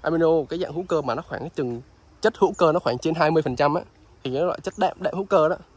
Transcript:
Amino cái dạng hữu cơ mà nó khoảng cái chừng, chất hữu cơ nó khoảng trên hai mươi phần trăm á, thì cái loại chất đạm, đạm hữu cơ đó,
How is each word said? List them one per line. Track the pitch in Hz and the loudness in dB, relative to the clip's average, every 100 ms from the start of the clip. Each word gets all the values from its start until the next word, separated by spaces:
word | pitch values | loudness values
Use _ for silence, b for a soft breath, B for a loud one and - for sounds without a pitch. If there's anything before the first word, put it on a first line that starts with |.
Amino | - 165 165 160 135 | -2 2 4 2 0
cái | 165 | -6
dạng | 185 | -6
hữu | 147 185 | -8 -2
cơ | 165 | -2
mà | 131 | -2
nó | 120 165 | -6 -6
khoảng | - | -10
cái | 156 | -8
chừng, | - 127 120 131 _ _ _ | -6 -6 -6 -12 _ _ _
chất | 214 - | -2 2
hữu | 190 202 | 0 4
cơ | 170 | 2
nó | 160 | 2
khoảng | 135 120 | -2 -2
trên | 160 | -4
hai | 160 156 | 0 2
mươi | 160 | 2
phần | 147 123 | 0 0
trăm | 143 | 0
á, | 156 - _ _ _ | 0 -6 _ _ _
thì | 135 | -6
cái | 131 | -2
loại | 175 - | -2 -4
chất | - - | -8 -2
đạm, | 190 - | -4 -2
đạm | 180 | -6
hữu | 170 | -4
cơ | 196 190 156 | 0 2 4
đó, | 175 - | 0 -8